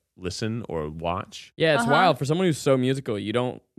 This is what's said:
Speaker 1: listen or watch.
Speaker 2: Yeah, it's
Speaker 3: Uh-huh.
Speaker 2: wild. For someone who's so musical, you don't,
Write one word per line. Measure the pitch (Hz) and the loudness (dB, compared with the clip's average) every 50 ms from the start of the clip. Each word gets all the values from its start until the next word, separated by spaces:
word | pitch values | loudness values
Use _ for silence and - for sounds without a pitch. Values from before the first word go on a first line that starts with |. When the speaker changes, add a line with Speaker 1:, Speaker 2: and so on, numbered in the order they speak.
| _ _ _ | _ _ _
Speaker 1:
listen | - 92 90 - - 117 110 110 120 104 - | -10 -8 -8 -6 -6 -6 -6 -6 -6 -8 -6
or | - 82 76 78 | -6 -6 -6 -6
watch. | 78 82 82 85 87 98 - - - - - - _ - | -8 -6 -4 -4 -4 -4 -6 -10 -14 -20 -20 -16 _ -2
Speaker 2:
Yeah, | 156 160 151 | 2 2 2
it's | - 233 | 2 2
Speaker 3:
Uh-huh. | - | 4
Speaker 2:
wild. | - 165 190 175 147 - | 4 6 6 4 4 2
For | 143 | 0
someone | 131 156 175 190 | -2 0 2 2
who's | 180 143 - | 2 2 2
so | - 143 135 131 | 2 2 2 4
musical, | 127 127 135 139 127 - 110 101 | 4 0 0 -2 -2 -4 -4 -4
you | 101 104 107 | -2 -2 0
don't, | 120 123 127 - - _ _ _ | 0 0 -2 -4 -8 _ _ _